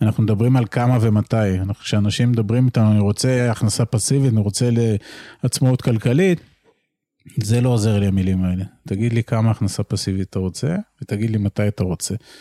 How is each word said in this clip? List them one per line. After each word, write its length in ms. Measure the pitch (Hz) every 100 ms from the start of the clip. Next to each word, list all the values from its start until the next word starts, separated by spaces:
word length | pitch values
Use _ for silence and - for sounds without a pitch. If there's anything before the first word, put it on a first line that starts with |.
אנחנו 200 | 107 -
מדברים 340 | 107 104 120 131
על 80 | 117
כמה 280 | - 123 127
ומתי. 580 | 113 107 104 113 104 95
אנחנו, 160 | 95
כשאנשים 580 | 101 - 107 104 - 123
מדברים 340 | 120 104 120 127
איתנו, 240 | 120 110
"אני 100 | 107
רוצה 500 | 101 101 131 127 123
הכנסה 340 | 110 110 -
פסיבית, 480 | 117 113 - 139 135
אני 80 | 110
רוצה 280 | 101 - 123 117 117 101 - - - -
לעצמאות 400 | 127 - 131 127
כלכלית", 580 | - 113 120 131 190 170 - _ _ _ _ _ _ _ - -
זה 180 | 104 120
לא 80 | 123
עוזר 300 | 117 107 104
לי 80 | 101
המילים 380 | 95 95 92
האלה. 200 | 92 92 98 _ -
תגיד 260 | 98 117
לי 100 | 117
כמה 280 | - 113 113
הכנסה 320 | 110 98 -
פסיבית 480 | 104 101 - 95 92
אתה 80 | 98
רוצה, 380 | 92 - 135 185 - -
ותגיד 280 | - 101 113
לי 80 | 107
מתי 300 | 98 - 104
אתה 160 | -
רוצה. 300 | 92 85 - 104 - -